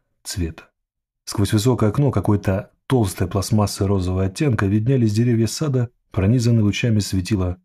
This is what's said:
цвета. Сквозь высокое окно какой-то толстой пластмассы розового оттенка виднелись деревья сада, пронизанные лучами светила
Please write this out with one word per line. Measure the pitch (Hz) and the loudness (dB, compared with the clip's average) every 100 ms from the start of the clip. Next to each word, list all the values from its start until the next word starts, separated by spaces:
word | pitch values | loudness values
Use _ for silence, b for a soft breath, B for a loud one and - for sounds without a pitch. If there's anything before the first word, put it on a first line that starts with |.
| _ _ | _ _
цвета. | - 98 82 - - _ _ _ _ _ - | -10 -6 -6 -8 -20 _ _ _ _ _ -8
Сквозь | - 101 | -2 0
высокое | 110 123 117 107 | 2 2 2 2
окно | 135 143 | 2 0
какой-то | 104 95 104 104 95 - _ - | 0 0 0 0 -2 -4 _ -2
толстой | 127 101 - 92 | 0 0 -2 -4
пластмассы | 98 - 107 101 - 98 | -2 0 0 0 0 0
розового | 98 90 92 95 | 0 0 -2 -2
оттенка | - 151 113 98 | 0 0 0 0
виднелись | 107 113 135 110 | 0 0 2 2
деревья | 104 123 113 110 | 2 0 2 0
сада, | - 156 131 117 _ _ | -2 -2 -2 -4 _ _
пронизанные | - 95 123 117 117 | -2 2 2 2 2
лучами | 104 - 120 107 | 2 0 0 0
светила | - 95 90 104 90 87 | 0 -4 -2 -2 -2 -6